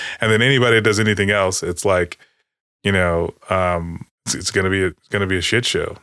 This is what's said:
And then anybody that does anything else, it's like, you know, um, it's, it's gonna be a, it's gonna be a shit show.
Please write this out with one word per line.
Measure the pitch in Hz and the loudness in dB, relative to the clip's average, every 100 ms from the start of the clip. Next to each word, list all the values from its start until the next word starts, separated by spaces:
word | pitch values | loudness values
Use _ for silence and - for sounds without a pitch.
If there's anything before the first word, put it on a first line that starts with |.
| - - | -10 -4
And | 110 | 0
then | 110 | 2
anybody | 127 135 120 113 | 4 4 4 4
that | |
does | 110 104 | 4 2
anything | 107 104 98 | 2 2 2
else, | 104 92 92 | 2 0 -2
it's | 82 87 | -4 -2
like, | 101 92 87 - _ _ _ _ _ _ | 0 2 0 -6 _ _ _ _ _ _
you | 101 | -2
know, | 98 87 85 85 - - | 0 2 0 -2 -6 -4
um, | 95 90 87 85 82 - _ | 0 0 -2 -4 -10 -14 _
it's, | - | -8
it's | - 90 | -6 -4
gonna | 98 95 | -2 0
be | 95 | 0
a, | 92 | -2
it's | - - | -4 -6
gonna | 104 95 | -4 -2
be | 92 | -2
a | |
shit | - 113 | 0 0
show. | 123 85 82 - | 0 -2 -4 -8